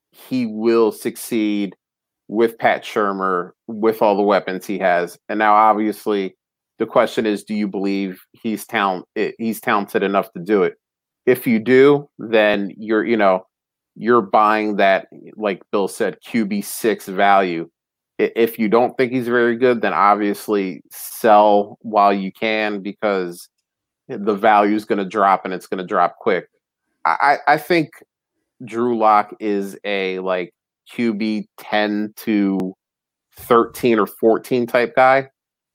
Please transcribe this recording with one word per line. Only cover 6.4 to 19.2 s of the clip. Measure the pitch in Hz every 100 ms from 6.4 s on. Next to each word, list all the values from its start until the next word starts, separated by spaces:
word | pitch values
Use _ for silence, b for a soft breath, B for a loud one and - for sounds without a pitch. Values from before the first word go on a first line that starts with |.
| _ _ _ -
the | 110
question | 127 107 -
is, | 110 101
do | -
you | 107 104
believe | 98 98 98 95 90 _
he's | _ 117 104 -
talent-, | 113 98 92 - - 95 -
he's | 113 104
talented | 123 107 98 107
enough | 98 98 -
to | 92
do | 87 101
it? | 85 - _ _ _ _
If | 127 131 131
you | 110
do, | 113 127 139 143 143 -
then | 110 110 107 101 98 -
you're, | 107 110
you | 92 110
know, | 98 92 - _ _ _ _ -
you're | 107 120
buying | 98 110 107 107 107 101
that, | 98 90 - - - 104
like | 104 90 -
Bill | 104 95
said, | - 101 -
Q | - 120 101
B | 104
six | - - 117 101 -
value. | 95 101 98 95 82 82 _ _ _ _ -
I-, | 107 113
if | 113 -
you | 107
don't | 117 123 -
think | 123
he's | 127